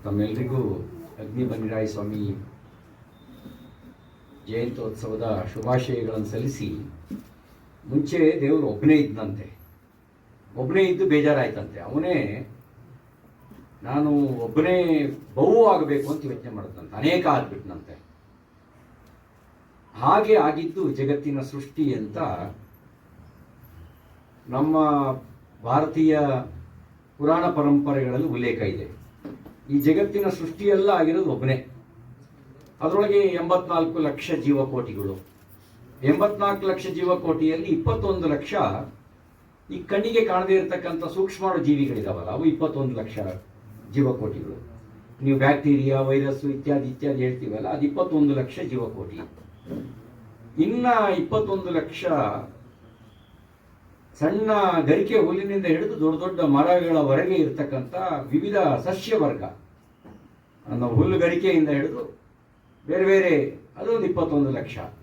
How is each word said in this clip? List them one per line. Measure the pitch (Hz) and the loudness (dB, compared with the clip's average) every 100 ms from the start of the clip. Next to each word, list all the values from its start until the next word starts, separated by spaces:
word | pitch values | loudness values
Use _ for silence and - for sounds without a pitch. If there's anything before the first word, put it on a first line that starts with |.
ತಮ್ಮೆಲ್ಲರಿಗೂ | 101 101 110 - 120 131 107 95 - - - - | -2 -2 -2 -2 -4 -2 -2 -4 -8 -14 -18 -16
ಅಗ್ನಿ | 104 117 117 | -10 -6 -4
ಬನ್ನಿರಾಯ | 110 110 110 107 | -4 -6 -4 -4
ಸ್ವಾಮಿ | 104 104 107 101 95 - - - - - - - - - - - - 247 - - - - - - - - | -4 -8 -6 -6 -6 -12 -20 -20 -20 -20 -20 -20 -20 -20 -20 -20 -20 -20 -20 -20 -20 -20 -20 -20 -20 -8
ಜಯಂತ್ಯೋತ್ಸವದ | 113 120 110 113 - 110 110 113 104 107 | -4 -4 -4 -8 -8 -8 -6 -2 -4 -4
ಶುಭಾಶಯಗಳನ್ನು | 110 117 127 127 120 107 110 101 | -6 0 0 0 -4 -4 -4 -4
ಸಲ್ಲಿಸಿ, | 113 139 - - - - - - - - - _ - - - - | -4 -4 -4 -8 -8 -12 -16 -14 -16 -16 -20 _ -20 -20 -20 -2
ಮುಂಚೆ | 143 143 170 156 - | -2 0 4 4 4
ದೇವರು | 139 151 - | 2 2 0
ಒಬ್ಬನೇ | 104 139 151 | 2 6 6
ಇದ್ದಂತೆ, | 123 104 107 - - - - - _ _ _ _ _ _ - - | 4 -4 -8 -8 -12 -18 -20 -20 _ _ _ _ _ _ -16 -8
ಒಬ್ಬನೇ | 131 180 | 0 2
ಇದ್ದು | 185 180 185 | 2 2 2
ಬೇಜಾರಾಯ್ತಂತೆ, | 147 147 139 - - - - | 4 4 2 0 -4 -12 -14
ಅವನೇ | - 143 175 160 104 104 127 - - - - - _ _ - _ - - - - | -6 -4 0 0 -2 -6 -10 -16 -20 -20 -20 -20 _ _ -20 _ -20 -20 -20 -18
ನಾನು | - 139 151 143 139 | -4 0 2 2 2
ಒಬ್ಬನೇ | 123 117 147 175 185 175 156 139 - - - | -2 -2 0 2 2 2 2 0 -6 -10 0
ಬಹು | 165 220 220 | 4 8 6
ಆಗಬೇಕು | 180 147 143 139 | 6 2 0 -2
ಅಂತ | 151 135 | -6 -6
ಯೋಚನೆ | 120 123 | -10 -12
ಮಾಡಿದ್ನಂತೆ, | 104 98 - - - | -14 -14 -16 -14 -2
ಅನೇಕ | 151 180 165 | 0 2 2
ಆಗ್ಬಿಟ್ನಂತೆ. | 139 - - 95 - - - _ _ _ _ _ _ _ _ - - _ - _ _ _ _ _ _ - | 0 0 -10 -12 -16 -18 -20 _ _ _ _ _ _ _ _ -20 -20 _ -20 _ _ _ _ _ _ -20
ಹಾಗೆ | 107 - 214 214 214 | -4 2 4 6 6
ಆಗಿದ್ದು | 147 151 165 190 156 | 4 0 -6 -4 -4
ಜಗತ್ತಿನ | 135 139 143 147 139 | -2 -2 -2 -2 -6
ಸೃಷ್ಟಿ | 127 143 143 - 143 | -6 -12 -12 -2 -2
ಅಂತ | 110 107 - - - - - - - - _ _ - - - - - - - - - _ - _ - - | -2 -6 -6 -6 -6 -10 -14 -20 -20 -20 _ _ -20 -20 -20 -20 -20 -20 -20 -20 -20 _ -20 _ -20 -6
ನಮ್ಮ | 127 151 156 151 147 135 131 - - - - | -2 2 4 4 2 0 -4 -10 -20 -20 -14
ಭಾರತೀಯ | 110 143 151 160 156 151 143 127 127 - - - - - _ - | 0 0 0 2 4 4 2 0 -4 -14 -18 -20 -20 -20 _ -4
ಪುರಾಣ | 147 165 - | 0 2 2
ಪರಂಪರೆಗಳಲ್ಲಿ | 151 143 143 143 135 127 127 147 | 2 4 4 2 0 0 -2 -2
ಉಲ್ಲೇಖ | 123 120 110 | -2 -2 -2
ಇದೆ. | 98 - - - - - - - - - - | -4 -4 -8 -14 -20 -20 -20 -18 -20 -20 -2
ಈ | 143 | 2
ಜಗತ್ತಿನ | 147 156 202 - - | 4 4 2 0 -2
ಸೃಷ್ಟಿಯೆಲ್ಲ | - 165 - 202 196 196 | -2 -8 -2 2 4 4
ಆಗಿರೋದು | 180 160 170 165 | 4 2 2 0
ಒಬ್ಬನೇ. | 131 131 127 - - - - - - - - - - - - | 0 0 -2 -4 -20 -20 -20 -20 -20 -20 -20 -20 -20 -20 -4
ಅದರೊಳಗೆ | 160 196 208 202 | 0 2 4 4
ಎಂಬತ್ನಾಲ್ಕು | 196 175 165 180 160 170 160 160 | 4 2 2 0 2 0 0 0
ಲಕ್ಷ | 151 135 - | -2 -2 -4
ಜೀವಕೋಟಿಗಳು, | 151 139 139 131 127 101 101 98 95 - - - - - - - - | -2 2 2 0 -2 -6 -6 -6 -8 -14 -20 -20 -20 -20 -20 -20 -4
ಎಂಬತ್ನಾಲ್ಕು | 135 147 208 208 202 196 196 | 2 4 2 2 0 0 -2
ಲಕ್ಷ | - 190 | -2 -4
ಜೀವಕೋಟಿಯಲ್ಲಿ | 160 180 175 165 151 156 160 - | -2 0 0 0 0 0 0 0
ಇಪ್ಪತ್ತೊಂದು | 156 - 151 196 185 165 | 0 0 -2 0 0 0
ಲಕ್ಷ | 143 - 208 120 - - - _ _ _ _ _ _ _ | -2 -2 -2 0 -2 -10 -16 _ _ _ _ _ _ _
ಈ | 180 | -14
ಕಣ್ಣಿಗೆ | - 202 226 226 220 | -2 0 2 2 4
ಕಾಣದೇ | 185 190 190 | 0 4 2
ಇರತಕ್ಕಂಥ | 165 180 170 165 170 | 2 -4 -4 -6 -6
ಸೂಕ್ಷ್ಮಾಣು | 190 190 - 190 175 | -2 -4 -2 -2 0
ಜೀವಿಗಳಿದಾವಲ್ಲ, | 139 143 127 113 95 90 87 | 2 2 2 -2 -4 -6 -6
ಅವು | 127 160 | 0 0
ಇಪ್ಪತ್ತೊಂದು | 143 156 143 127 113 | 2 -2 -2 -4 -4
ಲಕ್ಷ | 110 107 98 92 - - - - - | -8 -8 -8 -8 -14 -20 -20 -20 -6
ಜೀವಕೋಟಿಗಳು. | 139 127 - 107 - - - - - - - - - 135 | 0 0 0 -4 -6 -10 -14 -16 -20 -20 -20 -20 -4 0
ನೀವು | 135 | 4
ಬ್ಯಾಕ್ಟೀರಿಯಾ, | 139 143 147 139 135 135 | 4 4 4 4 4 2
ವೈರಸ್ | 135 139 139 135 143 | 2 2 0 -2 -4
ಇತ್ಯಾದಿ | 131 147 139 123 | -4 -2 -2 -2
ಇತ್ಯಾದಿ | - 143 127 | -4 -4 0
ಹೇಳ್ತೀವಲ್ಲ, | 127 127 113 107 - | -2 -2 -6 -6 -6
ಅದು | - 143 | -2 -2
ಇಪ್ಪತ್ತೊಂದು | 143 - 156 147 139 | 0 0 2 2 2
ಲಕ್ಷ | 131 - | -2 -6
ಜೀವಕೋಟಿ. | 160 127 113 95 - - - - - - - 127 - - - - - - - - | -6 -6 -6 -8 -12 -12 -16 -18 -20 -20 -12 -12 -12 -16 -20 -20 -20 -20 -14 -2
ಇನ್ನ | 185 247 247 233 202 175 | 0 0 0 2 2 0
ಇಪ್ಪತ್ತೊಂದು | - 214 202 190 180 | -2 -2 -2 -4 -2
ಲಕ್ಷ | 160 147 - 180 151 107 - - - - - - - - - _ - - _ _ _ - - _ - | -4 -4 -6 -2 0 -2 -4 -12 -18 -20 -20 -20 -20 -20 -20 _ -20 -20 _ _ _ -20 -20 _ -2
ಸಣ್ಣ | 156 208 214 214 190 170 | -2 0 2 2 4 2
ಗರಿಕೆ | 143 165 196 226 | 4 2 4 2
ಹುಲ್ಲಿನಿಂದ | 165 185 196 202 175 | 2 0 -2 -2 0
ಹಿಡಿದು | 156 147 - | 0 0 0
ದೊಡ್ಡ | 156 156 | 0 0
ದೊಡ್ಡ | 185 180 | -4 0
ಮರಗಳವರೆಗೆ | 151 143 160 180 170 160 143 135 185 180 | 2 4 4 4 4 2 2 2 2 2
ಇರ್ತಕ್ಕಂಥ | 151 131 143 131 123 180 185 147 117 | 0 0 -4 -4 -6 -6 -4 -6 -2
ವಿವಿಧ | 147 202 202 | -2 0 2
ಸಸ್ಯ | 160 127 175 190 226 214 | 2 2 -2 -4 -2 0
ವರ್ಗ, | 147 - - - - - _ _ - - - _ _ _ - | 0 -2 -8 -12 -20 -20 _ _ -20 -20 -20 _ _ _ -8
ನಾವು | 120 123 113 | -4 0 2
ಹುಲ್ಲು | - 190 | 4 4
ಗರಿಕೆಯಿಂದ | 170 170 190 165 151 | 2 2 2 2 2
ಹಿಡಿದು | 143 156 - - - _ _ _ _ _ _ - | 0 -2 -6 -12 -14 _ _ _ _ _ _ -4
ಬೇರೆ | 175 190 | 0 4
ಬೇರೆ, | 196 180 147 - - - - | 4 4 2 0 -8 -20 -10
ಅದೊಂದು | 220 220 175 | -2 0 0
ಇಪ್ಪತ್ತೊಂದು | - 160 147 135 | 0 0 2 0
ಲಕ್ಷ. | 120 - 101 95 - | -2 -8 -12 -14 -16